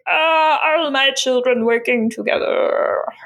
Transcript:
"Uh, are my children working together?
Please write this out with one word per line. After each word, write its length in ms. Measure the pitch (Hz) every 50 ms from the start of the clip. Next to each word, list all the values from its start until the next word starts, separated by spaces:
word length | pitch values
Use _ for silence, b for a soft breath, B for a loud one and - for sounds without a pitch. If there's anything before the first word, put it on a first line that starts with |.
| - -
"Uh, 460 | - 311 311 330 320 311 311 311 294 -
are 280 | - 311 311 339 320 294
my 200 | 277 269 269 269
children 560 | 254 - - 262 254 247 247 254 254 233 226
working 420 | 233 233 233 233 247 247 233 220 226
together? 960 | 226 214 208 - - - - - - - - - - - - - - - - - - - -